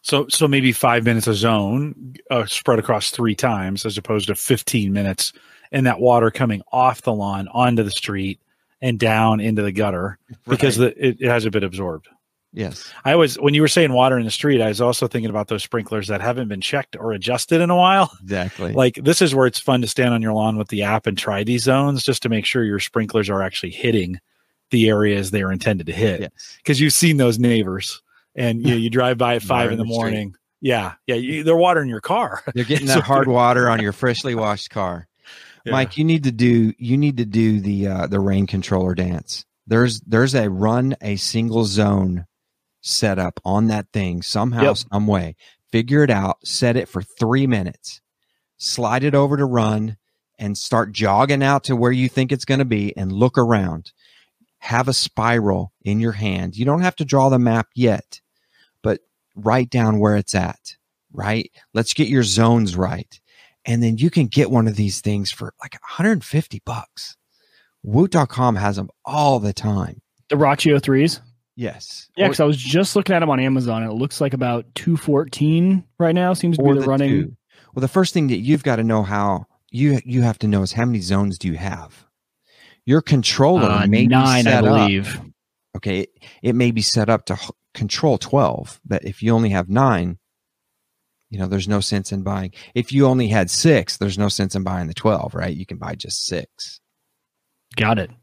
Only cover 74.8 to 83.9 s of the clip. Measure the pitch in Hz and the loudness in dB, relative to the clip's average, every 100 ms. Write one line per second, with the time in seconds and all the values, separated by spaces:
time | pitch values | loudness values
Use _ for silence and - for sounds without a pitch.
74.8 | - 160 - 139 160 - 147 165 180 190 | -2 -2 2 0 0 -2 2 2 2 0
75.8 | - - 170 175 180 180 175 160 139 139 | -2 -2 0 2 0 0 0 2 2 2
76.8 | 135 135 139 104 - - _ _ _ - | 2 0 2 0 -2 -10 _ _ _ -6
77.8 | 131 190 180 180 143 104 120 151 139 113 | -2 0 0 0 0 0 0 0 2 0
78.8 | 113 110 95 101 101 92 - _ _ 117 | 2 0 0 -2 -2 -2 -6 _ _ 0
79.8 | 147 135 - 123 120 110 107 101 92 113 | 2 0 0 0 0 0 0 0 0 -2
80.8 | 120 113 90 98 101 87 92 78 95 85 | -2 -2 -2 0 0 -4 -6 -6 -8 -10
81.8 | 76 _ _ _ _ _ _ _ - _ | -16 _ _ _ _ _ _ _ -20 _
82.8 | - 151 - 139 - - 139 180 104 92 | 0 0 4 2 2 2 4 4 4 2
83.8 | 98 | 4